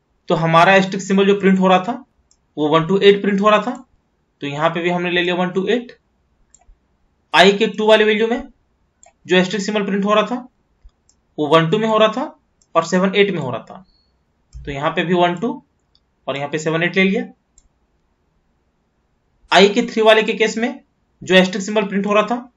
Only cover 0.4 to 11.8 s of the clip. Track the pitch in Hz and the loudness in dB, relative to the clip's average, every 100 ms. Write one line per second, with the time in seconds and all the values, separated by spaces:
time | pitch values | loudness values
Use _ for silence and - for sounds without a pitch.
0.4 | 165 165 175 190 185 196 - 196 196 196 | 2 4 4 4 2 -6 -2 0 2 2
1.4 | 190 185 185 185 208 277 - _ _ _ | 2 2 4 2 0 -8 -14 _ _ _
2.4 | _ 147 151 160 160 190 202 196 202 196 | _ -6 0 0 0 2 4 4 0 0
3.4 | 214 208 240 - - _ _ _ _ _ | 2 2 0 -10 -16 _ _ _ _ _
4.4 | 143 143 165 170 175 175 175 175 175 180 | -10 -2 -2 -2 -4 -2 -2 -2 -2 -2
5.4 | 180 190 185 240 - - _ _ _ _ | -4 -4 -2 -4 -6 -18 _ _ _ _
6.4 | _ _ _ _ _ _ _ _ _ 156 | _ _ _ _ _ _ _ _ _ 4
7.4 | 190 196 220 202 214 214 214 214 226 269 | 4 4 -2 -2 2 4 4 0 -2 -4
8.4 | - _ _ _ _ _ _ _ 143 185 | -8 _ _ _ _ _ _ _ 0 0
9.4 | 180 214 208 214 190 196 202 214 208 254 | 0 -4 -4 -4 -2 -2 0 0 0 -6
10.4 | - _ _ _ - _ _ _ _ - | -10 _ _ _ -20 _ _ _ _ -6
11.4 | 147 165 160 214 | 2 2 2 -2